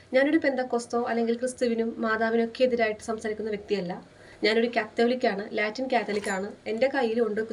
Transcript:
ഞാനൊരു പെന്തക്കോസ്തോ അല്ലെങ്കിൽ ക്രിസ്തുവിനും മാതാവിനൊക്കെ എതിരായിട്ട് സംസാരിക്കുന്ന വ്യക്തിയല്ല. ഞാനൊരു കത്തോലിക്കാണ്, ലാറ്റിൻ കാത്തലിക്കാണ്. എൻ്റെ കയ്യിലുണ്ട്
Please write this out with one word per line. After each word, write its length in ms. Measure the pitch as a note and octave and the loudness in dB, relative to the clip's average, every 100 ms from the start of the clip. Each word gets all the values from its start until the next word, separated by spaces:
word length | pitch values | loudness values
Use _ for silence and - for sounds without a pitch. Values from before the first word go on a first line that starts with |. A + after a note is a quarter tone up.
| - | 0
ഞാനൊരു 260 | B3+ C#4 D#4+ | 2 4 4
പെന്തക്കോസ്തോ 640 | D4+ B3+ B3+ A#3+ A#3 A#3 | 2 0 -2 -2 -2 -2
അല്ലെങ്കിൽ 320 | A#3+ A3+ A#3 A#3 | 0 0 0 0
ക്രിസ്തുവിനും 520 | B3+ B3+ B3 A3+ A3+ A3+ | -2 -2 -2 0 -2 -2
മാതാവിനൊക്കെ 640 | A3+ A3 A3+ A3+ A3+ A3+ | -2 2 2 2 0 2
എതിരായിട്ട് 380 | B3+ A#3+ A3 G#3+ | 2 4 0 -2
സംസാരിക്കുന്ന 480 | - A3 A3 G#3 G#3+ | -6 -6 -4 -6 -4
വ്യക്തിയല്ല. 420 | G3+ G3+ G3+ F3 - - - - - | -6 -2 -2 -2 -8 -12 -20 -20 -2
ഞാനൊരു 260 | G#3+ A3 A#3 | 2 2 2
കത്തോലിക്കാണ്, 760 | A#3 A3 - A#3+ A#3+ A#3+ G3 A3 | 0 -4 0 2 2 0 0 -4
ലാറ്റിൻ 340 | G#3+ G#3+ A3 B3+ | -2 -2 -2 0
കാത്തലിക്കാണ്. 580 | B3 G#3+ G#3 G3+ F#3+ G3 - - | 0 0 -4 -2 -4 -4 -8 -6
എൻ്റെ 220 | A3 C4 | 0 0
കയ്യിലുണ്ട് 520 | C#4 A#3 A3+ A3 G#3 A3 | 2 0 2 0 0 -4